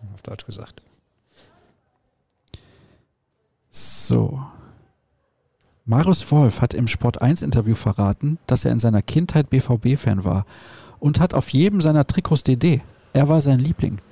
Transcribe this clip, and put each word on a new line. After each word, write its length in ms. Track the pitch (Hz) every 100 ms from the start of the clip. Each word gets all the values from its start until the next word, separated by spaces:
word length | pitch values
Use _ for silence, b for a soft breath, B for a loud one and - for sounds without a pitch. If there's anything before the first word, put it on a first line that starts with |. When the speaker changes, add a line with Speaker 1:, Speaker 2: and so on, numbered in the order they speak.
| 104
Speaker 1:
auf 80 | 95
Deutsch 240 | - -
gesagt. 380 | - 98 - - _ _ _ _ _ b b b b b _ _ _ _ _ _ _ b b b b b b _ _ _ _ _ _
Speaker 2:
So. 680 | - - - - 120 - 135 B B B B B B _ _ _ _ _ _ _ _ 117
Marius 440 | 120 175 175 -
Wolf 300 | 147 131 -
hat 120 | 123
im 140 | - 117
Sport 340 | - 120 -
eins 220 | 123 175
Interview 320 | 143 120 107
verraten, 640 | 110 110 104 101 101 139 165 -
dass 180 | 127
er 60 | 131
in 80 | 117
seiner 240 | 113 104
Kindheit 480 | - 156 175 156 143
B-V-B-Fan 720 | 131 - 117 120 139 - 98
war 220 | 92 95 - B B B B B
und 180 | 147 151
hat 160 | 175
auf 140 | 135 -
jedem 320 | 135 190 202
seiner 260 | 156 151 135
Trikots 380 | - - 151
D 100 | -
D. 260 | 123 170 139 - - _
Er 160 | 135 143
war 120 | 160
sein 180 | 143 127
Liebling. 380 | 143 - - 104 -